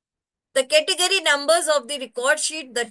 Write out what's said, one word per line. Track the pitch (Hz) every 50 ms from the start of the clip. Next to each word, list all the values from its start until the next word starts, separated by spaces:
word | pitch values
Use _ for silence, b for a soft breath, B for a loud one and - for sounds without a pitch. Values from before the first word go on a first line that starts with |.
| _ _ _ _ _ _ _ _ _ _ -
The | 269 262
category | 254 302 311 302 - 370 - 359 359 381 381 320
numbers | 320 294 285 285 285 320 339 320 311
of | 302 285 233 226
the | 294 277
record | 262 233 - 247 247 277 302 302
sheet, | - - 311 311 285 254 226
the | 240 233 220